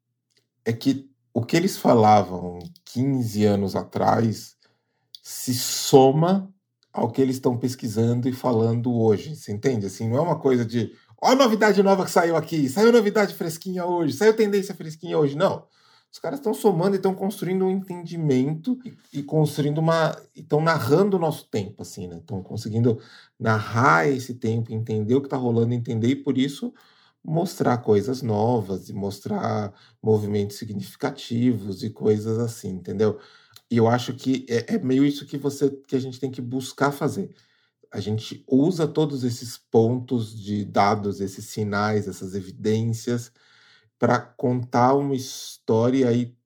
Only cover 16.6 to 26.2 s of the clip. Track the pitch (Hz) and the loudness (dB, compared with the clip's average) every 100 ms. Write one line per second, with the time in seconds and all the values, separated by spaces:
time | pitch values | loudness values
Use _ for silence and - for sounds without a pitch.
16.6 | 226 170 185 196 190 190 196 - 175 190 | 2 2 2 0 0 -2 -4 -4 -2 0
17.6 | 185 190 190 175 165 170 156 127 135 160 | 0 -2 -4 -10 -10 -4 0 2 0 -2
18.6 | 247 247 - - _ 147 143 156 151 - | -4 -6 -6 -20 _ -12 -4 0 0 0
19.6 | 147 147 160 165 156 - - - - 147 | -2 0 2 2 0 -2 -14 -20 0 2
20.6 | 160 160 113 151 202 190 165 147 - 110 | 2 2 4 4 4 2 0 -4 -6 -6
21.6 | 98 - 110 - 90 85 - 98 92 107 | -6 -10 -14 -12 -12 -12 -10 -10 -8 -8
22.6 | 107 110 123 110 - - _ - 113 110 | -4 2 2 2 -4 -20 _ -6 0 0
23.6 | 98 110 139 165 156 131 120 123 113 117 | 0 2 4 4 4 0 -4 -6 -4 -2
24.6 | 117 110 117 107 104 131 143 135 123 117 | -4 -6 -4 -2 2 0 0 -4 0 2
25.6 | 117 120 120 113 117 139 | 2 0 -4 -2 0 0